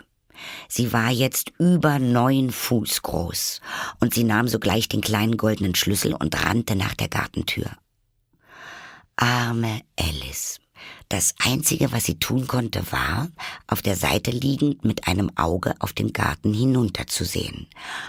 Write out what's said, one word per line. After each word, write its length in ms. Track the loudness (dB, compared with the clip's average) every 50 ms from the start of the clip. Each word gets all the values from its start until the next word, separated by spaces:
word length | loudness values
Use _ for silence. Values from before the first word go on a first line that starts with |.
| -12 _ _ _ _ _ -20 -18 -16 -16 -14 -16 -14 -8
Sie 240 | -2 -2 -2 0 2
war 180 | 2 2 2
jetzt 420 | 2 2 2 0 0 -2 -6 -4 -2 2
über 400 | 4 4 6 6 4 4 2 4
neun 520 | 4 4 4 4 4 4 4 4 2 2
Fuß 520 | 0 -2 -2 0 2 2 2 0 -2 -4 -4
groß 580 | -4 -4 -2 -2 -2 -4 -4 -4 -4 -6 -8 -10 -10 -10 -8 -8 -4 2 4
und 140 | 4 4 4
sie 100 | 4 4
nahm 240 | 4 4 4 4 2
sogleich 400 | 2 0 2 2 2 2 0 0
den 120 | -2 -2
kleinen 360 | 0 0 2 2 2 2 2
goldenen 380 | 2 2 2 2 2 0 0 0
Schlüssel 400 | 0 2 2 2 2 2 0 0
und 300 | 0 -2 -2 0 0 0
rannte 320 | 2 2 0 0 0 0
nach 180 | 0 0 -2 -2
der 140 | -2 -4 -2
Gartentür. 600 | -2 -2 -4 -4 -4 -6 -4 -4 -2 -4 -4 -4 -6 -12 _ _ _ _ _ _ _ _ _ _ _ _ _ _ -20 -20 -18 -18 -18 -18 -18 -18 -20 -20 -20 _ _
Arme 640 | 0 0 2 2 2 2 0 0 0 -2 -2 -2 -6 -8 _ _ -4
Alice. 600 | -2 -2 -2 -4 -8 -8 -8 -8 -8 -8 -10 -12 _ _ _ -20 -20 -20 -20 -18 -12 -6
Das 260 | -2 0 0 0 0 0
Einzige, 540 | 0 0 0 2 2 0 2 2 2 2 2
was 120 | 0 0
sie 140 | 0 -2 -2
tun 280 | -2 0 0 0 0
konnte, 380 | 0 0 -2 -2 -2 -2 -4 -4 -2
war, 380 | -2 -2 -2 0 0 -2 -2 -4 -6 -10 -14 -12 -12 -12 -6
auf 140 | -4 -2 -2
der 160 | 0 0 0
Seite 340 | 2 2 2 2 2 0 0
liegend 540 | -2 0 0 0 0 2 2 0 0 2 0
mit 220 | 0 0 0 0
einem 240 | -2 0 2 0 0 0
Auge 380 | 0 0 2 2 0 0 -2 -2 -2
auf 140 | -4 -6 -2
den 200 | -2 -2 -2 -2
Garten 400 | 0 -2 -2 -2 -2 0 0 0
hinunterzusehen. 1160 | 2 2 2 4 4 2 2 0 -4 -6 -4 -4 -4 -4 -2 -2 -4 -4 -6 -6 -12 -14 -16 -18 -16 -14 -12 -10 -10 -10